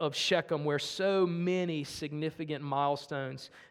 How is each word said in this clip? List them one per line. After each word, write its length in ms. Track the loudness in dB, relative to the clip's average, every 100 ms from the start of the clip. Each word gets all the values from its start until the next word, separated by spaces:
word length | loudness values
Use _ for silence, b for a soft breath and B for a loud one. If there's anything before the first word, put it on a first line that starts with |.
of 160 | -2 0
Shechem 480 | 2 2 2 0
where 140 | 0 0
so 460 | -2 0 2 4
many 600 | 2 2 0 2 0 -2
significant 760 | -4 -6 -6 -2 -4 -4 -6 -2
milestones 920 | 2 4 4 2 -2 -4 -4 -8 -14 B B